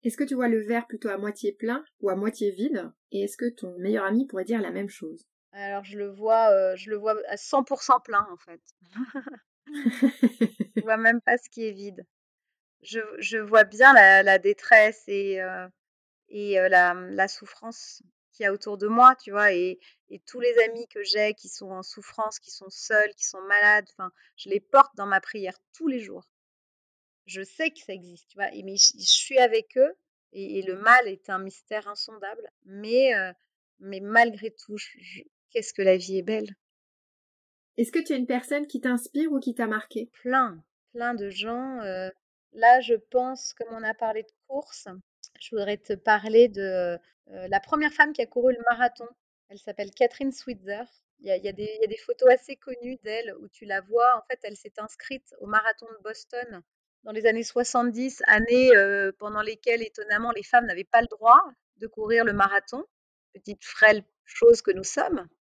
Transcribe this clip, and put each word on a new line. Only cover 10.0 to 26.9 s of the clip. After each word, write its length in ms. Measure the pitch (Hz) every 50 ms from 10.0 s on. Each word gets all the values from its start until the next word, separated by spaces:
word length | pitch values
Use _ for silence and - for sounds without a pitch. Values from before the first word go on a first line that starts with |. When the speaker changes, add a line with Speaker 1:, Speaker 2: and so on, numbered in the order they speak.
| - 262 - - - 233 - - 226 220 - _ - - _
Speaker 2:
Je 60 | 220
vois 160 | 214 220 220
même 240 | 220 226 226 233 240
pas 160 | _ - 240
ce 120 | 247 _ -
qui 180 | _ 233 226
est 40 | 220
vide. 340 | 202 190 202 202 190 175 - _ _ _ _ _ _ _ _ _ _ _ _ _ _ _
Je, 180 | _ - 208 226 220 214 214
je 200 | - - - 214
vois 280 | 220 214 208 214 220 214
bien 260 | 196 202 214 254 277 269
la, 300 | 233 202 190 196 196 196
la 160 | 196 196 190
détresse 640 | 190 196 202 - - - 233 220 214 214 220 - _
et, 340 | - 202 196 196 196 196 185
euh, 260 | 185 185 185 185 185 185 _ _ _ _ _ _ _ _ _ _ _ _
et, 300 | - 208 208 202 196 190
euh, 100 | 185 185
la, 240 | 185 180 180 175 175
la 340 | 180 180 185 196 196 190
souffrance 760 | 196 - - 214 - - _ - 226 233 - - - - - _ _ _ _ _ _
qu'il 140 | _ _ 226
y 20 |
a 60 | 202 196
autour 240 | 202 - 208 208
de 100 | 190 202
moi, 300 | 214 226 233 247 254 254 254
tu 100 | - 214
vois, 220 | 202 202 208 208 190
et, 260 | 175 180 185 180 180 _ _ _ _ _ _
et 100 | - -
tous 200 | _ - - 247
les 180 | 240 240 233 233
amis 280 | 226 220 226 233 233
que 160 | _ _ 208 202
j'ai 300 | 196 - 214 214 214 214
qui 160 | _ - 190
sont 220 | - - 202 190
en 120 | 190 185 185
souffrance, 560 | - - - 208 - - - 220 214 214 -
qui 120 | _ -
sont 180 | - - 196 190
seuls, 440 | - - - - 220 214 214 208 208
qui 100 | _ -
sont 160 | - - 190
malades, 480 | 190 196 202 208 208 208 208 208 202 _
enfin, 200 | _ - 190 180 _ _ _ _ _
je 120 | _ - 196
les 120 | 196 202
porte 340 | 202 _ - 269 269 - _
dans 120 | - 196
ma 120 | 202 196 190
prière 380 | - - - 214 196 185 185 _ _ _ _
tous 160 | _ 330 311
les 100 | 262 247
jours. 300 | 214 196 196 180 _ _ _ _ _ _ _ _ _ _ _ _ _ _